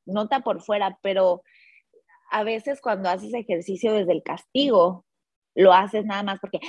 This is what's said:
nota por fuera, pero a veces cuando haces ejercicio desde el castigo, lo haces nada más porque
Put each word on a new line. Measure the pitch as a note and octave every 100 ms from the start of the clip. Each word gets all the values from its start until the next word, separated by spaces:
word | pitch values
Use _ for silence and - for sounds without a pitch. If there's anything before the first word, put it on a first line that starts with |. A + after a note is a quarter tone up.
| -
nota | G3+ G#3+ C4
por | B3 F#3
fuera, | - G#3 G3 F#3
pero | G3 F#3+ F#3 F3 _ _ _ _ _ _ _ _ -
a | G#3+
veces | G#3+ A3 C#4 C#4
cuando | A#3+ G3 F#3
haces | F#3 G#3+
ejercicio | A#3+ G#3 E3+ F3+ F#3 A3+
desde | G#3+ F3+
el | D#3+
castigo, | - E3 - C4 C#4+ G3+ F3 F#3 _ _ _ _ _ -
lo | F#3+
haces | F3+ G3 G#3+ G#3
nada | G3+
más | G3+ G3
porque | G3 -